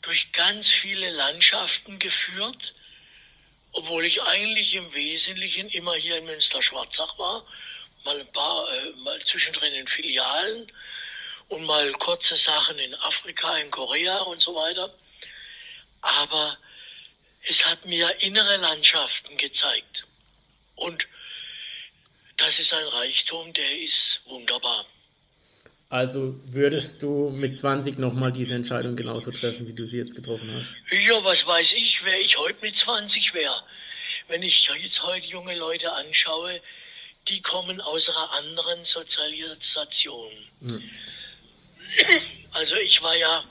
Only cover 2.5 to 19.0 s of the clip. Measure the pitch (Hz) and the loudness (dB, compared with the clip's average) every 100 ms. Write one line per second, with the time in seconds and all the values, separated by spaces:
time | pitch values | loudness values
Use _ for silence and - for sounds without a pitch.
2.5 | 262 - - - - - - - _ _ | -6 -14 -14 -20 -20 -20 -20 -20 _ _
3.5 | _ _ - 165 165 170 170 - 190 208 | _ _ -8 -4 0 2 2 2 2 2
4.5 | 214 - 196 175 143 151 160 185 190 190 | 2 2 0 -4 -4 -4 -2 -4 -4 -4
5.5 | - 190 180 170 165 165 165 160 156 - | -4 -4 -4 -2 -2 -2 -4 -6 -2 0
6.5 | 139 - 135 - - 156 - 175 220 - | 2 0 0 -8 -6 -6 -4 -4 -4 -8
7.5 | - - - - _ 139 143 135 - 151 | -16 -14 -16 -18 _ -6 -6 -4 -2 0
8.5 | 185 151 - - - 127 - - - - | 0 -2 -4 -6 -8 -6 -4 0 2 2
9.5 | 139 147 139 131 - 117 127 131 143 190 | 2 0 0 -4 -4 -2 0 2 2 0
10.5 | 226 226 - - - - - - - - | -4 -10 -18 -14 -12 -12 -12 -12 -14 -10
11.5 | 156 160 151 143 135 - 175 170 165 - | -8 2 4 4 2 0 0 0 0 2
12.5 | 151 151 151 131 127 131 - - - 156 | 4 4 2 -6 -2 -2 -2 -4 -4 0
13.5 | 156 147 - 131 143 175 190 185 170 - | 0 -2 -6 -2 0 2 0 -2 2 2
14.5 | 170 160 180 - - _ - - - - | 4 -2 -2 -6 -8 _ -20 -18 -16 -16
15.5 | - - - - _ - - - 156 151 | -16 -16 -18 -20 _ 2 2 2 0 0
16.5 | - - - - - - _ _ _ - | -4 -12 -20 -18 -18 -20 _ _ _ -2
17.5 | - - - 185 170 170 170 190 202 202 | 2 2 2 -2 0 2 2 2 4 4
18.5 | 202 175 156 151 - | 4 2 6 6 6